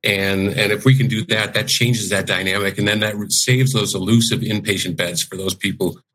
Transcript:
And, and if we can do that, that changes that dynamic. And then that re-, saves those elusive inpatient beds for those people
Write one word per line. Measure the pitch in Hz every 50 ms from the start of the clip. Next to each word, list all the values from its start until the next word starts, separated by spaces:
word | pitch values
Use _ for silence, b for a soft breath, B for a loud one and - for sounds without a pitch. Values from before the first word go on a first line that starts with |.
| -
And, | 117 101 98 98 98 98 95 95 101
and | 95 - 104 101
if | 107 104 -
we | 131 131
can | - 113 104
do | 110 110 101
that, | - 110 107 107 104 -
that | 113 107
changes | 104 - - 117 117 113 110 101 92
that | 101 95 95
dynamic. | 95 98 90 95 95 92 101 101 98 95 -
And | 101
then | 104 107 107
that | 107 107 107
re-, | 104 104 95
saves | - - - - 127 127 131 135 135
those | 110 104 95 98
elusive | 95 92 95 117 117 113 - 117 -
inpatient | - 110 104 104 - - 98 92 - 95 87
beds | 80 90 87 87 82 -
for | - -
those | 92 95 95 95
people | - - 101 90 - 95 87 - - _ _ _